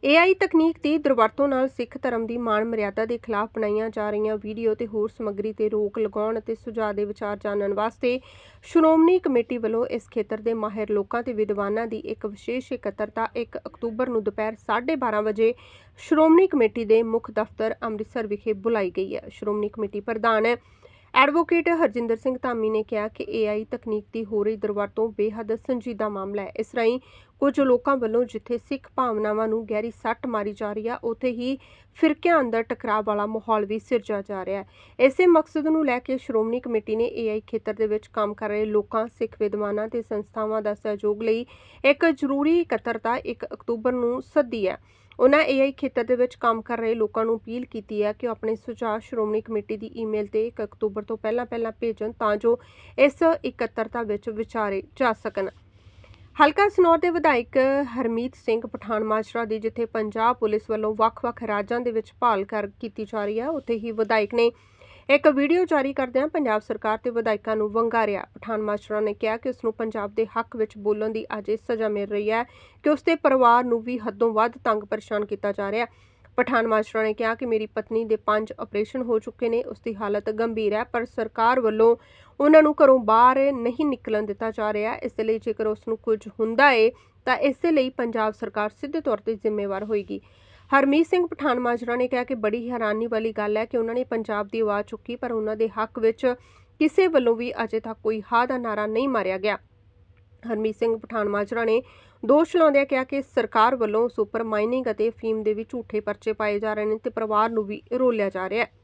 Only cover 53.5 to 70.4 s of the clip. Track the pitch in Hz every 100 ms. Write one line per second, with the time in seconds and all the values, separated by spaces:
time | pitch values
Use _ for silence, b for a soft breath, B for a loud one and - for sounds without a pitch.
53.5 | - 226 - 220 240 226 208 220 214 220
54.5 | 233 208 196 - - 254 214 220 202 190
55.5 | - _ _ b b b b b - 302
56.5 | 311 403 392 349 330 349 339 311 262 240
57.5 | 269 262 277 277 233 240 226 247 - -
58.5 | 226 226 202 202 220 220 220 214 233 226
59.5 | 220 220 226 233 226 214 214 226 247 220
60.5 | 214 - 220 214 214 220 - 240 233 226
61.5 | 208 208 240 240 220 220 _ 247 208 196
62.5 | 220 202 - 226 - 208 220 208 214 254
63.5 | 320 - 233 226 220 220 220 208 233 233
64.5 | 233 b b b b b 277 311 277 285
65.5 | 339 370 302 269 269 262 254 302 320 269
66.5 | 214 - 220 220 214 247 233 226 208 -
67.5 | 220 214 214 226 233 214 202 - - -
68.5 | 220 214 208 - 214 214 202 220 226 262
69.5 | 247 226 220 226 220 202 208 226 -